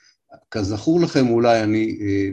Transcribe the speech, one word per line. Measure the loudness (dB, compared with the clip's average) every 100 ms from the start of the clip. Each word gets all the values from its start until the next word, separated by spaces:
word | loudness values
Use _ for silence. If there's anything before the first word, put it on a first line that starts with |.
| _ _ _ -20 _
כזכור | -6 -4 -4 0 0
לכם, | 2 2 2
אולי | 2 4 2
אני, | 2 0 -2 -4
אה, | -4 -2 -2